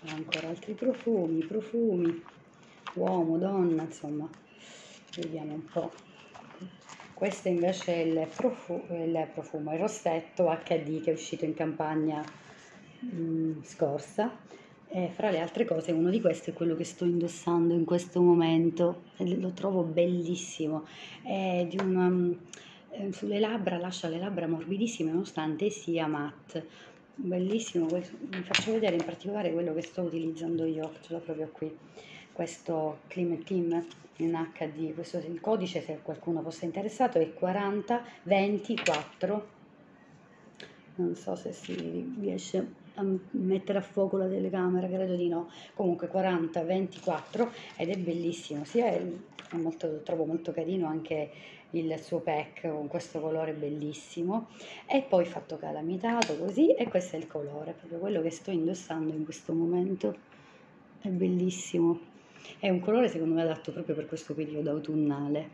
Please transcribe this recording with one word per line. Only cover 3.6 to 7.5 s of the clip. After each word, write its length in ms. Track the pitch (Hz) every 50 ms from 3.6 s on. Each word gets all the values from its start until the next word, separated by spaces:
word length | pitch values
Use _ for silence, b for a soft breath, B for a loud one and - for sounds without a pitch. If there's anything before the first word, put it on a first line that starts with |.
| 180 175 165 160
insomma, 480 | 160 160 - - - 147 147 151 151 160 - - - - B B B B B B B B B B B - -
vediamo 380 | 175 170 160 160 160 151 151 151
un 120 | 160 156
po'. 260 | - - 175 - - - - - - - - - - - - - - - - 185 180 - - B B B B B B -
Questo 320 | - 185 202 190 - -
invece 480 | 185